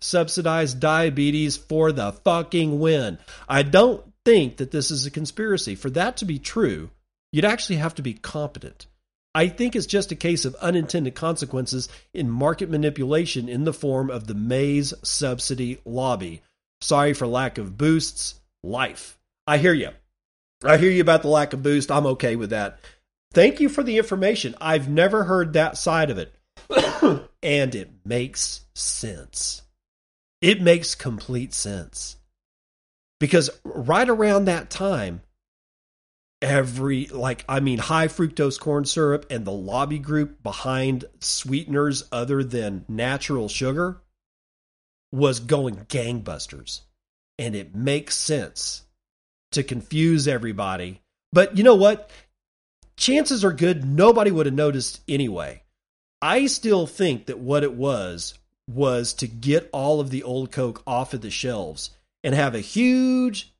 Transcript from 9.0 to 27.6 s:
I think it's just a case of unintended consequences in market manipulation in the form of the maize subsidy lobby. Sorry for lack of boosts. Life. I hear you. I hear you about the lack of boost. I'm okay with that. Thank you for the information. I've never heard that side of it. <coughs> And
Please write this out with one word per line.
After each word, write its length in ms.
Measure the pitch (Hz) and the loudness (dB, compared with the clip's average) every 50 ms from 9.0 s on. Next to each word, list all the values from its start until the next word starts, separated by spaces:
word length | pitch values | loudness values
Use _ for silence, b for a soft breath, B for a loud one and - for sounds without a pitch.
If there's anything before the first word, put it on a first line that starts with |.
| _ _ _ _ _ _ - | _ _ _ _ _ _ 0
I 140 | 156 170 185 | 2 2 2
think 260 | 175 - 240 247 233 | 0 -2 -2 -2 0
it's 120 | 226 - | -2 -4
just 260 | - - 202 - - 165 | 0 0 0 0 -2 -6
a 40 | |
case 280 | - - 170 170 156 - | -4 -2 -2 0 0 -2
of 100 | 131 127 | -4 -6
unintended 580 | - - 175 180 175 156 - - 170 143 131 127 | -4 -2 0 0 0 0 0 -2 -2 -2 -2 -4
consequences 760 | - 160 165 170 - 143 127 - 131 131 - 131 127 120 B B B B B B | -4 -4 -4 -2 -4 -6 -6 -4 -6 -4 -4 -4 -6 -6 B B B B B B
in 160 | - 135 120 | -4 -4 -2
market 400 | 117 123 139 156 165 - 202 165 | -2 0 2 0 0 0 -4 -2
manipulation 760 | 160 151 147 151 147 147 135 131 151 160 170 - - 135 117 123 | -2 0 0 0 0 -2 -2 0 0 0 0 0 -4 -6 -6 -4
in 160 | 123 127 151 | -4 -2 -2
the 100 | 160 156 | -2 -2
form 360 | - - 139 131 131 135 135 | -2 -2 -2 -2 -2 -2 -4
of 160 | 127 117 107 | -6 -8 -8
the 80 | 107 107 | -6 -6
maize 600 | 104 107 117 127 131 143 143 143 143 143 139 - - - | -4 -2 0 0 0 2 2 2 0 0 -2 -6 -8 -8
subsidy 760 | - - - 147 131 127 120 - - 135 123 127 120 131 - - | -6 -4 -2 -2 -2 -4 -4 -4 -6 -4 -4 -4 -6 -6 -10 -12
lobby. 580 | 117 117 127 131 131 123 98 95 85 82 82 _ _ _ _ _ _ _ - | -8 -6 -2 -2 0 -2 -2 -4 -8 -12 -14 _ _ _ _ _ _ _ -10
Sorry 340 | - - 151 143 143 147 143 | -2 2 2 4 4 4 2
for 120 | - 131 | 0 -2
lack 300 | 117 120 123 135 123 - | -2 -2 -2 -2 -2 -4
of 220 | - 104 95 95 107 | -6 -10 -10 -4 0
boosts. 640 | 147 156 160 160 151 - - - - - - - _ _ _ _ - | 2 4 4 2 0 -4 -8 -8 -10 -10 -10 -14 _ _ _ _ -10
Life. 560 | 87 110 123 131 - - - - - - _ _ _ _ _ - | -8 -4 -4 -4 -4 -6 -12 -18 -20 -20 _ _ _ _ _ -2
I 120 | - 147 143 | 0 2 4
hear 160 | 151 180 170 | 4 4 2
you. 160 | 147 87 73 - - _ _ _ _ _ _ _ _ _ _ _ _ - | 2 0 -6 -10 -16 _ _ _ _ _ _ _ _ _ _ _ _ 4
I 140 | 135 156 160 | 6 6 8
hear 120 | 175 190 | 8 6
you 120 | 185 180 170 | 6 6 6
about 180 | 170 160 156 | 6 6 6
the 80 | - 147 | 6 4
lack 240 | 151 151 147 143 - | 4 4 4 2 -2
of 100 | 139 135 | -2 0
boost. 280 | 143 147 147 127 - | 2 2 2 2 2
I'm 160 | 143 147 147 | 0 2 2
okay 280 | 135 131 - - 120 113 | 2 0 0 0 -2 -2
with 140 | 117 110 101 | -2 -4 -4
that. 320 | 113 107 101 98 - - B B B B B _ _ _ _ _ - | -4 -4 -4 -4 -8 -12 B B B B B _ _ _ _ _ 6
Thank 260 | 165 180 262 294 - | 8 8 8 6 4
you 80 | 294 277 | 0 0
for 140 | 285 294 277 | 2 0 -2
the 160 | 240 220 220 | 0 2 2
information. 560 | 220 220 196 190 185 202 226 214 - 190 156 - | 2 2 0 0 2 0 0 0 -2 -6 -8 -6
I've 300 | 156 160 160 156 135 135 | -2 0 0 0 0 0
never 360 | 147 160 175 196 214 220 196 | 4 4 4 4 4 2 2
heard 280 | 175 190 185 170 160 151 | 2 2 2 2 2 2
that 240 | 160 160 156 - | 2 2 2 0
side 320 | - - 175 160 160 160 143 | -4 -2 0 2 2 2 0
of 80 | 117 | -2
it. 180 | 92 80 - - _ _ _ _ - - - | -4 -6 -10 -12 _ _ _ _ -20 -10 0
<coughs> 580 | 294 254 - - - - 320 240 156 - - - _ - - | 2 2 2 2 0 4 4 4 4 4 -4 -12 _ -8 -2
And 320 | 160 143 143 | 0 2 2